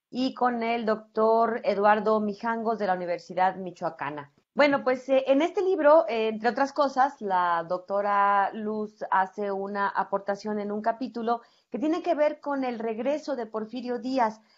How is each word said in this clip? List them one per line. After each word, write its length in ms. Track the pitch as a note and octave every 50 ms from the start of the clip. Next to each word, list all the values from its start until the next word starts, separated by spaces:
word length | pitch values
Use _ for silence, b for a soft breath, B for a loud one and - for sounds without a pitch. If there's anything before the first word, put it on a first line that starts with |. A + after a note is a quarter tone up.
| _ _
y 240 | - B3 C4 B3+ -
con 300 | - B3 B3 A#3+ A#3 A3+
el 220 | A3+ A#3 A#3+ A3+
doctor 760 | G#3+ G#3+ G#3+ - _ - A3 A3 A3+ A3+ A3+ A#3 A3 A3+ A#3+ -
Eduardo 560 | F3+ G3+ F#3+ G3+ G#3 G#3+ G#3+ F#3+ A3 A3 G#3+
Mijangos 580 | G#3+ G#3 G3 - - A#3 A3+ A3+ A3 A3+ A3+
de 100 | G3 G#3
la 80 | F#3 F#3
Universidad 600 | F3+ F3+ E3+ F3 E3+ - - F3 F3+ F#3 F#3+ F#3
Michoacana. 800 | F#3+ F#3+ F3+ E3+ - F3+ D#3 - - C#3+ C#3+ D3+ D3 C#3 - _ _ _ _ -
Bueno, 300 | - C#4+ D4 C#4 C4+ -
pues, 240 | B3+ B3+ C4 -
eh, 160 | C4+ C4+ C4 C4
en 160 | C4+ C4+ C#4 D#4+
este 180 | F4 F4 G#4+
libro, 480 | F#4 F#4 F#4+ - - D4 D4+ E4 D#4+ -
eh, 200 | A#3 A3 A3 A3
entre 200 | A3 G#3+ A3 A#3+
otras 240 | G#3+ A#3 C#4 C4+ -
cosas, 480 | D4+ C#4+ C4+ C4+ C4 C4 C#4+ C#4 -
la 420 | G#3+ G3 F#3 F3+ F3+ F3 E3+ E3+ E3+ E3
doctora 840 | F3+ F#3 - - G3 G3+ G3+ G#3 G3+ G3+ G3+ G3+ G3+ G3+ G3 - -
Luz 480 | A3 G#3+ G#3+ A3 G#3+ G#3+ G#3 - - - -
hace 400 | - F#3+ F#3+ - - G#3 G#3 G3+
una 360 | G3 G3 G3 G3 G#3 G3+ G3+
aportación 680 | G3 - - G3 - G3 G3 G3 - G3+ G3+ - G#3+ G#3+ G#3
en 120 | G3+ G#3
un 100 | G#3 G#3+
capítulo 600 | G#3+ A3+ A3+ A3+ C4 A3 - A#3 A3+ A3+ A#3+ A#3 b b b b b b
que 80 | -
tiene 240 | G#3+ B3 D#4 E4 F4+
que 140 | F4 F4+ D#4+
ver 240 | C#4+ D4 D4+ D4+ -
con 240 | - C#4+ C#4+ C4+ C4
el 160 | B3+ A#3+ G#3+
regreso 560 | A3+ A3+ A3 A3 A#3 C4+ D4 D4+ D4+ D4+ C4+
de 100 | B3 A3+
Porfirio 540 | A3 - G#3+ G#3+ A3 B3 B3+ A#3 B3 A#3+ A#3+
Díaz. 420 | G#3+ C4 C4 C4 A3+ G#3+ G#3+ - b b b